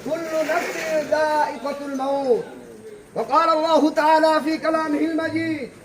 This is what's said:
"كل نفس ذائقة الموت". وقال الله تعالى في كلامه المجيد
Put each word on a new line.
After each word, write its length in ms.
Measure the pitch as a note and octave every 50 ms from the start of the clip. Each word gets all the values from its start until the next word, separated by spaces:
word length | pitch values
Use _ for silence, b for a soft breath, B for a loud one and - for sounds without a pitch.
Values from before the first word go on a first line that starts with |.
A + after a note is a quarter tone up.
| -
"كل 220 | B3+ D#4 E4 E4 D#4+ D#4+ D#4+ D#4 C#4+
نفس 240 | D#4+ F4 - - F4+ E4 D#4+ D#4+ D#4 D#4 D4 -
ذائقة 680 | D4+ D#4 D#4 D#4 D4+ D4+ D4 - C#4+ B3+ A#3+ C#4+ C#4 C#4 C#4+
الموت". 580 | C#4+ C#4 C4 C4 C#4 C#4 C#4 C#4 C4 A#3 G3 - - - - - - - - - - - - - - -
وقال 340 | - - - C4+ - E4 E4
الله 420 | E4 D#4 D#4 E4 D#4+ D4 C#4+ D#4
تعالى 500 | D#4 D#4 D4 D#4 D#4+ D#4 D#4 D#4 D#4 D#4
في 180 | C4+ D#4 D#4+ -
كلامه 400 | - D#4 D#4+ D#4+ D#4+ D#4 D4 D4
المجيد 720 | D4+ D#4+ E4 D#4 E4 D#4 D4+ D#4+ E4 D#4+ D#4 C#4+ B3 G3 - -